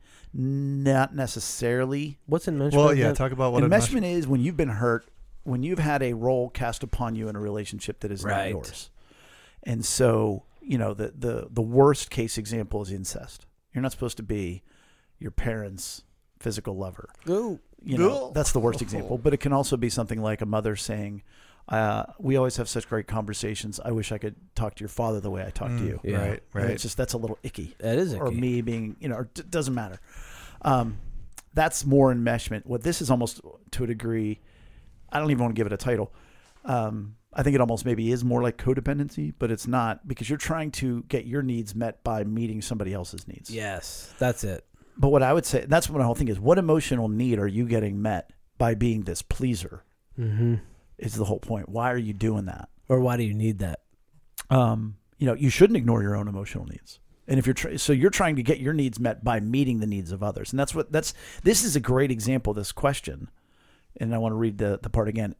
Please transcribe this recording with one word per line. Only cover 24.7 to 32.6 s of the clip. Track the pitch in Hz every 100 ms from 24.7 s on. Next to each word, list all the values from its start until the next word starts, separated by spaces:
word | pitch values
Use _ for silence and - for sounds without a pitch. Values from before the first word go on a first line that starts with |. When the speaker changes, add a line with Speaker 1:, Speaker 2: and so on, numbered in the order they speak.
| -
Speaker 1:
to |
your | 104
father | - 117 107
the | 101
way | 95
I | 95
talk | - 123
to |
Speaker 3:
Mm, | 120 101
Speaker 1:
you. | 80
Speaker 2:
Yeah. | - 104
Speaker 3:
right, | 87 - -
Speaker 1:
And | 101
Speaker 3:
right. | 95
Speaker 1:
it's | 104
just, | 113 -
that's | 123
a | 117
little | 110 110
icky. | 135 - 82 -
Speaker 2:
That | 113 127
is | 185
Speaker 1:
Or | 110 131
Speaker 2:
icky. | 117
Speaker 1:
me | 127 120
being, | 117 113 107 -
you | 151
know, | 113
or | 117
d-, | - 165
doesn't | 175 135
matter. | 123 104 92 - - - - - -
Um, | - 131 117 104 - - - - -
that's | - 160 -
more | 143 139 135
enmeshment. | 123 117 117 - 107